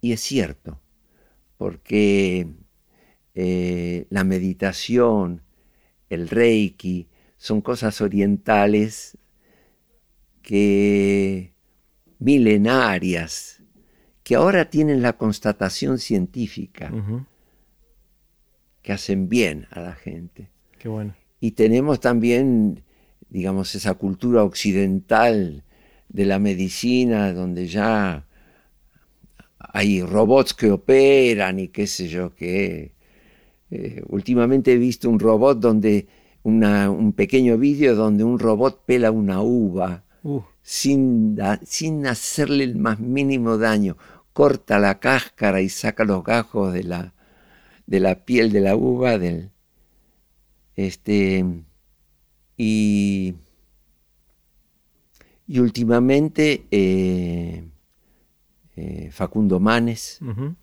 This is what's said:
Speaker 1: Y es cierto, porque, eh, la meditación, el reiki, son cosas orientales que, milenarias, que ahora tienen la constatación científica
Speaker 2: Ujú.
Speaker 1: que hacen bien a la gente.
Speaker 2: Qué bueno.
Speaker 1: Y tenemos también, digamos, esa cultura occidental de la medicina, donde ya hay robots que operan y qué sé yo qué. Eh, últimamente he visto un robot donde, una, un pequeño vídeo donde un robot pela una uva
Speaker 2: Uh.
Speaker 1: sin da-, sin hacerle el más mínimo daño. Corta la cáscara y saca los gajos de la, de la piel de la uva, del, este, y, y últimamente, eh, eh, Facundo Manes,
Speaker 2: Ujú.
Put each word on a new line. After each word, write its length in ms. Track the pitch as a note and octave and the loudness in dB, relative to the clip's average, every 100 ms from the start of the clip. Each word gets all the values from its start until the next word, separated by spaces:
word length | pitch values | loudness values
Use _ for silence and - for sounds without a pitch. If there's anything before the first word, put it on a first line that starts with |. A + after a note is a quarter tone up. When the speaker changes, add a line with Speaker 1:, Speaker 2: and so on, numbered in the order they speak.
Speaker 1:
Y 120 | A#2+ | -4
es 80 | A2+ | -6
cierto, 580 | - C#3 F2 C#2 - C#2+ _ _ _ _ _ _ _ _ | -4 -2 -4 -6 -18 -20 _ _ _ _ _ _ _ _
porque, 880 | F#2+ E2+ _ G#2 G#2 G2+ F#2+ F#2 E2+ D2 - _ _ _ _ _ _ - | -10 -10 _ 0 2 2 0 -2 -6 -12 -20 _ _ _ _ _ _ -6
eh, 720 | F2+ F2+ F2+ F2 F2 F2 - | -4 -2 -2 -4 -6 -8 -6
la 140 | G2 | -4
meditación, 1200 | F#2+ F#2 F#2+ F2+ F#2+ F#2 - A#2+ A#2+ G#2+ F2+ F2 - _ _ _ _ _ _ | -2 0 -2 -4 -6 -6 -2 2 2 2 -2 -6 -14 _ _ _ _ _ _
el 200 | E2+ E2+ | -8 -4
reiki, 800 | A#2 A#2 A2+ G2+ - F#2 F2+ E2+ _ _ _ | 2 4 4 0 -4 -6 -6 -8 _ _ _
son 240 | - G#2+ | -4 -4
cosas 380 | G2+ B2 A2 - | -2 -4 -4 -2
orientales 1160 | G#2 G2+ G2+ G2 - G#2+ G2+ G#2 G#2+ - - - _ _ _ _ _ _ _ _ _ _ _ _ | -2 0 2 0 2 2 4 2 0 -6 -20 -20 _ _ _ _ _ _ _ _ _ _ _ _
que, 1120 | - G2+ G2+ G2+ G2+ G2+ G2 G2 G2 F#2+ F#2 _ _ _ _ _ _ _ | -2 2 4 4 4 4 2 2 0 -4 -10 _ _ _ _ _ _ _
milenarias, 1400 | A#2 C#3+ A#2 G#2 G#2 C3 A#2+ F#2 F#2 F2 D#2+ - - - _ _ _ _ _ _ | 2 4 6 4 4 4 2 0 -2 -4 -6 -12 -16 -20 _ _ _ _ _ _
que 120 | - A#2+ | -2 2
ahora 340 | F3 G3 D#3 | 4 2 0
tienen 320 | D3+ D3+ C#3 | 0 0 2
la 120 | A#2+ A2+ | 0 0
constatación 840 | A2+ G#2 G#2+ G#2 G2 - C#3 C3 | -4 -2 -4 -2 -4 -4 -4 -4
científica 880 | - G#2 F2+ B2+ A2 - G2+ - D2+ | -2 -2 -2 -6 -8 -8 -16 -14 -12
Speaker 2:
Ujú. 320 | A2+ G2+ A#2 C3+ _ _ _ _ _ _ _ _ _ _ _ _ _ _ _ | -8 -8 -8 -12 _ _ _ _ _ _ _ _ _ _ _ _ _ _ _
Speaker 1:
que 120 | - | -10
hacen 340 | G2+ - G2 F#2 | -8 -4 -4 0
bien 400 | A#2+ G2 D2+ - | 0 0 -4 -12
a 100 | - | -16
la 140 | F2 E2 | -14 -14
gente. 540 | - E2 F2 - G2 _ _ _ | -16 -16 -18 -20 -20 _ _ _
Speaker 2:
Qué 80 | A#2 | -12
bueno. 260 | A2 G#2 - _ _ | -10 -10 -14 _ _
Speaker 1:
Y 100 | A2+ | -8
tenemos 480 | G#2+ A2 A#2 C#3+ C3+ | 2 2 4 2 0
también, 840 | B2+ A#2+ A#2 A#2+ C3+ A#2+ G#2+ E2 - _ _ _ - | 2 2 2 2 2 2 2 -2 -14 _ _ _ -12
digamos, 460 | G2 F#2 F#2+ F#2 G2+ | -6 -4 -4 -4 -6
esa 200 | G#2 F#2 | -4 -4
cultura 480 | G2+ F#2 A#2+ A#2+ | -4 -4 0 2
occidental 1200 | G#2 - G#2 F#2+ G2 F#2+ - A2+ A#2+ A2 F2+ C#2+ - _ _ _ _ | 2 0 -2 0 0 -2 0 2 2 2 -2 -8 -20 _ _ _ _
de 180 | - G2 | -4 -2
la 140 | G2 | 0
medicina, 960 | G2+ F#2 F#2+ - A#2+ B2 B2 A2 G2+ | -2 -2 -6 -4 -2 0 2 0 -2
donde 340 | F2+ F2+ F2 F2+ | -4 -6 -6 -6
ya 580 | F#2+ G#2+ A2 G2 D#2 C#2+ _ _ _ _ _ _ _ _ _ _ _ _ _ | -2 0 0 -2 -6 -12 _ _ _ _ _ _ _ _ _ _ _ _ _
hay 420 | - G2+ G2+ F#2+ | -10 -2 0 0
robots 500 | F2+ G2 A2 C3 C3 | 0 0 4 4 2
que 180 | - A2+ | 0 0
operan 880 | G2 - C3+ C3+ C#3 B2+ G#2+ F#2+ F#2+ | 0 4 4 6 6 4 2 -2 -2
y 80 | F#2+ | -6
qué 180 | - G#2 | -6 -6
sé 200 | - F2+ | -6 -8
yo 260 | E2 F2+ | -6 -8
qué. 600 | _ E2+ F#2 F#2+ E2 D2+ _ _ _ _ _ _ _ _ | _ -6 -4 -4 -6 -14 _ _ _ _ _ _ _ _
Eh, 320 | - - - - | -12 -12 -14 -8
últimamente 640 | G#2 G2+ B2 A#2+ C3+ C3 | -8 0 2 4 2 4
he 40 | B2 | 4
visto 320 | B2 A#2 B2 | 2 -2 0
un 100 | A2+ | 2
robot 400 | G#2+ A2 C3 C3+ | 4 4 4 4
donde, 480 | A#2 A2 G#2+ G#2 - _ _ _ | 2 2 2 0 -2 _ _ _
una, 460 | - A2 G#2+ G#2 G2+ | 0 2 4 2 2
un 220 | F2+ G#2+ | 0 0
pequeño 460 | G2+ G#2 C3 B2 A2+ | 0 2 2 4 2
vídeo 380 | C#3 C#3+ C#3+ G#2+ | 2 2 2 4
donde 280 | A2 G#2 | 2 2
un 160 | A2 B2 | 0 0
robot 460 | A2+ G#2+ C3 - - | 0 2 0 -2 -2
pela 260 | B2+ A2+ | 2 2
una 300 | A2 G2+ F#2+ | 2 0 0
uva 600 | A2 B2 G#2 F2+ F#2 F2+ _ _ D#3 | 0 0 0 -2 -4 -6 _ _ -8
Speaker 2:
Uh. 160 | C#3+ - _ | -8 -10 _
Speaker 1:
sin 760 | - - C3 C#3 C3 A#2+ A2 G#2 | -12 -4 0 2 2 2 2 0
da-, 240 | G2+ G#2 - | -2 -4 -6
sin 420 | - D#3+ D#3 C#3 | -8 -6 -4 -4
hacerle 560 | A#2 - - D3 C#3+ | -4 -6 -4 0 0
el 140 | C3 A#2+ | 0 -2
más 200 | A#2 A2 | -2 -2
mínimo 560 | A#2+ C3+ C#3 C3+ A2+ A2 | -4 -2 0 0 0 0
daño. 400 | A2+ G#2+ G2 E2 - - _ | 0 0 -2 -4 -16 -20 _
Corta 480 | - C#3+ B2+ - G#2 | 2 2 2 0 2
la 220 | G2+ G2 | 2 2
cáscara 580 | B2 C3 - _ G#2+ F#2+ | 0 0 -2 _ 0 0
y 80 | F#2+ | -2
saca 380 | - A2+ - A2 | -4 -8 -2 -2
los 180 | G2 | -2
gajos 480 | F2 A2+ A2+ A2 G2 | 0 -2 -2 -4 -2
de 140 | F2+ F2 | -4 -6
la, 280 | F2 F#2 _ _ _ _ _ _ _ - | -8 -10 _ _ _ _ _ _ _ -4
de 120 | F#2+ | 0
la 240 | F#2+ F#2 | 2 0
piel 260 | - B2 A2+ | 0 2 2
de 80 | G#2 | 2
la 160 | G2 G#2 | 2 2
uva, 400 | B2+ B2 B2+ A2 | 0 0 0 0
del, 320 | F2 E2+ F#2+ _ _ _ _ _ _ _ _ _ _ _ _ - | -2 -6 -10 _ _ _ _ _ _ _ _ _ _ _ _ -6
este, 640 | G2 - - G#2 F#2+ F#2+ F#2 E2+ D#2+ _ _ _ _ _ _ _ _ _ | -6 -6 0 2 2 2 -2 -4 -14 _ _ _ _ _ _ _ _ _
y, 800 | A2 G#2+ G#2 G#2 G2+ G2 F#2 F2 _ _ _ _ _ _ _ _ _ _ _ _ _ _ _ _ _ _ _ _ - | -2 2 2 2 0 -2 -4 -8 _ _ _ _ _ _ _ _ _ _ _ _ _ _ _ _ _ _ _ _ -6
y 140 | C3 | 0
últimamente, 1080 | B2 G#2+ A2+ A#2+ B2 C#3 D3+ - D3+ C#3+ - | 0 0 0 2 4 2 2 0 0 0 -2
eh, 920 | G#2 F#2+ F#2+ F#2+ F2+ F2 E2+ E2+ E2+ E2 _ _ _ _ _ _ _ _ _ _ - | 2 2 2 0 -2 -4 -6 -8 -10 -16 _ _ _ _ _ _ _ _ _ _ -14
eh, 320 | D#2 D#2 D#2+ | -12 -10 -14
Facundo 480 | - F2+ G#2+ G#2 F2+ | -8 -6 0 2 2
Manes, 600 | G#2 A#2 A#2 A2+ - - | 2 2 0 -4 -12 -14
Speaker 2:
Ujú. 340 | C3+ G#2+ C#3 F3 | -10 -8 -8 -12